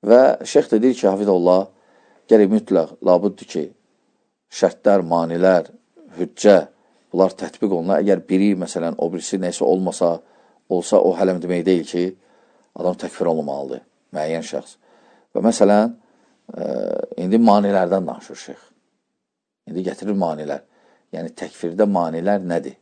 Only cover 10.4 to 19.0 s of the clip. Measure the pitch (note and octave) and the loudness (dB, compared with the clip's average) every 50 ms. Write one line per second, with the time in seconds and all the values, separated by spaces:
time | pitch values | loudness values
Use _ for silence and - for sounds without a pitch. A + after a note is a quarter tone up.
10.4 | _ _ _ _ _ _ - F2+ G#2 - - G2 - F2+ F2+ E2+ G2+ F#2 F#2 F2+ | _ _ _ _ _ _ -6 -6 -4 2 2 4 4 4 0 0 0 -2 -2 -4
11.4 | E2 F2+ F#2 F2 E2 F#2 F#2 F2 D#2 - - F2 F2 F#2 F#2 _ _ _ _ _ | -4 -4 -4 -2 0 0 0 0 0 -4 -4 -4 -4 -4 -6 _ _ _ _ _
12.4 | _ _ _ _ _ _ _ - - F2+ F2+ F2+ - F2 - - A2 F2 D#2+ D#2+ | _ _ _ _ _ _ _ -6 -6 -6 -6 -6 -10 -14 -8 -4 -2 -2 -2 -2
13.4 | D2 C#2+ C#2 C#2 C#2 C2 B1+ - _ _ _ _ _ _ - E2 D2+ D#2 E2 E2 | -4 -6 -8 -8 -8 -10 -12 -14 _ _ _ _ _ _ -8 -8 -6 -4 -6 -6
14.4 | D#2 - - C2+ - - - _ _ _ _ _ _ _ _ _ _ _ _ G2+ | -8 -8 -10 -10 -12 -12 -20 _ _ _ _ _ _ _ _ _ _ _ _ -2
15.4 | F#2 A2+ A2+ - G#2+ G2+ G#2 G#2 G#2+ A#2+ A#2+ _ _ _ _ _ _ _ _ _ | 0 0 2 4 4 4 6 4 2 0 -4 _ _ _ _ _ _ _ _ _
16.4 | _ - - - - - C#2 B1+ G1+ G1+ G1+ - - - - - F2 F#2 G2+ A2+ | _ -20 -14 -10 -8 -8 -6 -6 -6 -6 -6 -8 -8 -10 -8 -8 -4 0 2 4
17.4 | A#2 A2 G2+ G#2 G2+ G2+ G2+ F#2+ F#2 F2 F#2 G2 F#2 D2+ B1 - - - - - | 4 4 4 4 2 2 0 0 0 2 0 -2 -2 -4 -10 -12 -16 -20 -20 -20
18.4 | - - - - _ _ _ _ _ _ _ _ | -18 -20 -20 -20 _ _ _ _ _ _ _ _